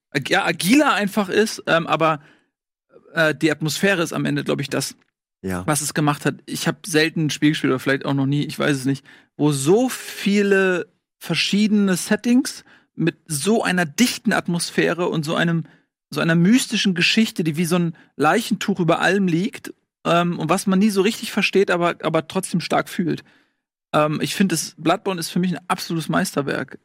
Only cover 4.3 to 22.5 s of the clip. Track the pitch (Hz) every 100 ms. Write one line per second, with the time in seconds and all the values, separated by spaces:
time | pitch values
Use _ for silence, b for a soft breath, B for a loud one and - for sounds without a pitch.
4.3 | 147 135 143 139 135 - - _ _ _
5.3 | _ 95 90 92 147 147 - 147 147 147
6.3 | - - - 165 156 - 151 160 - 151
7.3 | - 147 156 135 131 139 135 147 139 135
8.3 | 147 143 - 143 139 127 135 - b b
9.3 | - 147 139 135 214 254 - - - 196
10.3 | 208 202 196 190 175 - _ _ _ -
11.3 | 160 - 196 214 208 196 175 - 208 240
12.3 | 247 - - - b b - 165 - -
13.3 | 147 175 233 - 180 170 175 247 - 208
14.3 | 151 - 170 - - 165 170 175 160 147
15.3 | - 170 165 165 b b _ - 151 160
16.3 | 165 180 254 - 208 196 170 170 226 220
17.3 | - 165 151 165 180 170 - b b 151
18.3 | 202 - 196 - 185 165 160 165 202 185
19.3 | 160 220 - - - _ _ - 170 175
20.3 | 170 156 190 202 190 220 196 190 - 226
21.3 | 220 - 185 202 175 170 - 156 160 -
22.3 | 190 -